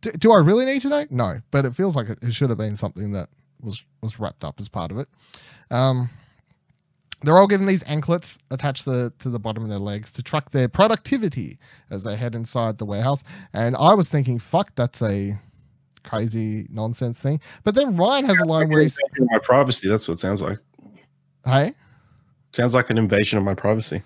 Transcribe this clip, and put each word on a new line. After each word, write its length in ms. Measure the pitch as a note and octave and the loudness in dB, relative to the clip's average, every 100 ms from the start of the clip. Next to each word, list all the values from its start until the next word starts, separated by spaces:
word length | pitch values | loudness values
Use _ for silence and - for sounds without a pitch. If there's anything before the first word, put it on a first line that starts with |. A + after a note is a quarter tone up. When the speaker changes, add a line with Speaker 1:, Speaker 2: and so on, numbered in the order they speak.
Speaker 1:
Do, 100 | - | -8
do 200 | E3+ A3 | 2 6
I 60 | G#3+ | 8
really 260 | D#3 G#3+ C4 | 8 4 2
need 160 | C#4 | 0
to 80 | C4+ | 0
know? 160 | D4 D4 | -2 -2
No, 320 | B2 G#2 E2+ - | -2 -2 -4 -2
but 120 | C#3 C3+ | 0 0
it 80 | B2+ | 0
feels 200 | G3 C#3+ | -2 0
like 140 | A2 | -4
it, 100 | G#2+ | -6
it 120 | A#2+ | -6
should 160 | A2+ C#3 | -2 0
have 80 | A2+ | 0
been 180 | G#2+ G#2 | -4 -4
something 360 | G#2+ - G2+ | -8 -6 -6
that 160 | G2+ - _ _ _ | -6 -8 _ _ _
was, 220 | A2+ G2+ _ _ | -14 -14 _ _
was 180 | A2 A2 | -12 -8
wrapped 240 | G#2+ - | -10 -8
up 160 | D2+ - | -14 -12
as 80 | G2+ | -10
part 240 | G#2 E2 | -8 -6
of 60 | - | -8
it. 100 | - _ _ - - - _ | -10 _ _ -20 -20 -20 _
Um, 400 | B2 C3 B2+ B2 - _ _ _ _ _ _ _ _ _ - | 0 2 2 -4 -8 _ _ _ _ _ _ _ _ _ -6
they're 160 | C#3+ E3+ | 4 6
all 100 | G3+ | 6
given 180 | G3+ G3 | 4 2
these 160 | F#3+ - | 0 0
anklets 520 | D3+ D3 E3+ - - _ | -4 -2 -2 -4 -12 _
attached 340 | C3 D3 C3 - | -6 -4 -4 -4
to 40 | |
the, 240 | B2+ B2 - | -2 -2 -6
to 100 | C3 | -8
the 100 | A#2+ | -6
bottom 240 | A2 G#2+ | -6 -6
of 60 | A2 | -6
their 100 | G2+ | -6
legs 320 | G2+ G#2 A2 | -6 -8 -10
to 100 | - | -12
track 260 | B2 D3+ - | -4 -4 -2
their 160 | C#3 B2 | -2 0
productivity 920 | - G#3+ A3 - C4+ G#3+ B2+ D#2 - _ - _ | 4 2 2 -2 -2 -2 -4 -10 -12 _ -20 _
as 140 | G2 | -10
they 120 | G2+ G#2+ | -6 -6
head 180 | A#2+ A#2 | -6 -6
inside 420 | A2+ B2 A2+ G#2+ | -6 -2 -2 -4
the 60 | G#2 | -6
warehouse. 380 | G2+ A#2+ C#3+ - F#3 - | -2 0 -2 -6 -20 -10
And 220 | G#2 A#2 B2+ | -4 -2 4
I 160 | D#3 | 6
was 160 | G#3 E3 | 6 4
thinking, 300 | D3+ C3 A#2+ | 0 0 -4
"Fuck, 340 | - E3+ G3 | -2 -2 -2
that's 300 | - A#2+ - | -2 -4 -2
a 360 | A2 G2+ G2+ G#2 - _ _ _ _ _ | -2 -2 -4 -8 -12 _ _ _ _ _
crazy 640 | - A2+ A2+ A2 A2 G#2+ - | -8 -4 -4 -4 -4 -6 -8
nonsense 500 | G#2+ A2 A#2 B2 A#2 | -8 -8 -4 -6 -4
thing." 180 | C#3 D3 - - | -4 -4 -6 -6
But 120 | - G#3+ | 0 2
then 200 | C#4 F3 | 2 2
Ryan 300 | G3 C#4 C4+ | 2 2 2
has 140 | F#3 | 2
a 60 | D#3+ | 2
line 240 | D#3+ D#3 | 2 4
where 120 | D3+ | 4
he's 160 | D#3 - | 4 2
Speaker 2:
Invasion 240 | - - B2+ | -6 0 2
of 40 | |
my 60 | A2 | 2
privacy, 440 | - B2+ B2+ B2 F#2+ | 4 4 6 2 2
that's 200 | G#2+ - | 0 0
what 80 | E2+ | -4
it 40 | |
sounds 220 | F#2 G2+ | -2 -2
like. 160 | D#2 G2+ _ _ - - _ _ _ _ B2+ | -2 -6 _ _ -20 -20 _ _ _ _ 0
Speaker 1:
Hey? 280 | C3 E3 D4 _ _ _ _ _ _ _ | 2 2 -4 _ _ _ _ _ _ _
Speaker 2:
Sounds 200 | - A#2+ | 0 2
like 160 | B2 A#2+ | 2 2
an 80 | A2+ | 2
invasion 400 | G#2+ G2+ G#2 G#2+ | 4 2 2 0
of 60 | G2 | 0
my 80 | |
privacy. 480 | F#2+ G#2 A2 - E2 | 0 0 0 -2 -6